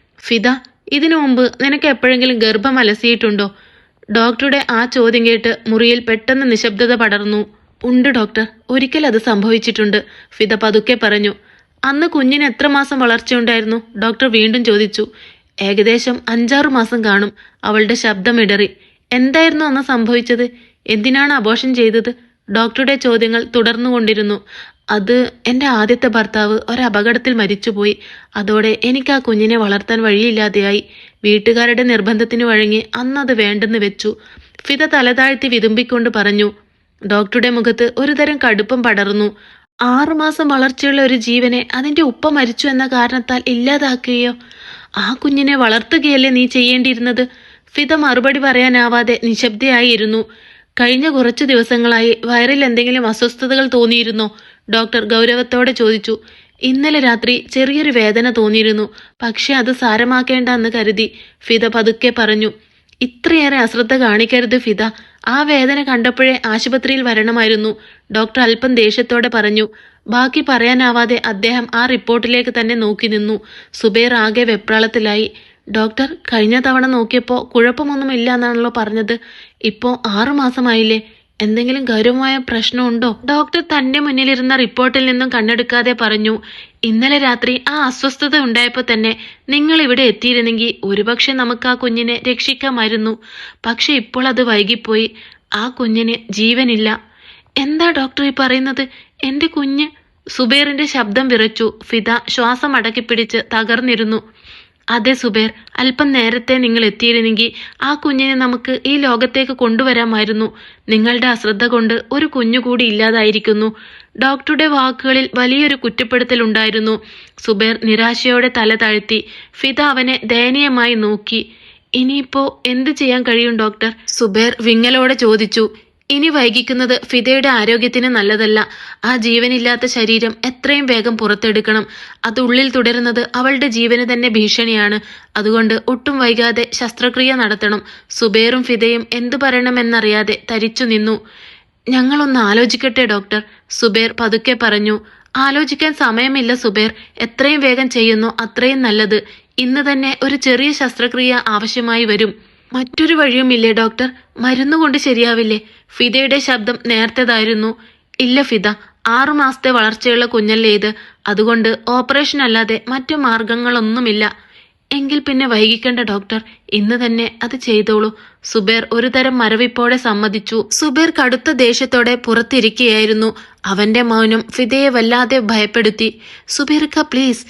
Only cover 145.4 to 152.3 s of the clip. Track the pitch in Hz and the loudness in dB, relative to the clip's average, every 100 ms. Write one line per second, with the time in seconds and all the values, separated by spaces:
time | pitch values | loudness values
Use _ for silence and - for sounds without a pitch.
145.4 | 269 277 302 285 311 294 269 220 262 269 | 0 0 -2 -2 -2 0 0 0 0 0
146.4 | 233 247 233 202 214 220 - - 233 - | -2 -2 0 0 -2 -4 -18 -10 -10 -2
147.4 | 277 294 277 247 262 247 226 214 226 - | 0 2 2 0 0 2 2 2 0 -4
148.4 | 226 - 247 269 247 208 214 214 208 - | -6 -2 0 0 0 0 2 0 -2 -16
149.4 | _ - 247 269 277 277 269 269 277 277 | _ -6 -2 -2 0 -2 -2 -2 -2 -2
150.4 | 269 247 285 294 254 - 240 240 254 247 | 0 2 0 -2 -4 -2 -4 0 0 0
151.4 | 226 214 220 254 233 233 226 208 220 | 0 -2 -2 -4 -2 0 0 2 0